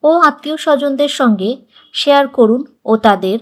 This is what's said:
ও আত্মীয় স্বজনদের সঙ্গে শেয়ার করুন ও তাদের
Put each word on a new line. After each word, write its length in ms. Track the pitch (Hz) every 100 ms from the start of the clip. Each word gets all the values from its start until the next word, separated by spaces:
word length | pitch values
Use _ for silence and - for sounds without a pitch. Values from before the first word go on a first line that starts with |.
ও 60 | 294 339
আত্মীয় 360 | 311 294 294 311
স্বজনদের 540 | - 277 285 269 285 -
সঙ্গে 300 | 254 202 190 269 _ _ _
শেয়ার 320 | - - 285 269
করুন 340 | 269 220 240 294 _ -
ও 80 | 220
তাদের 400 | 220 196 185 220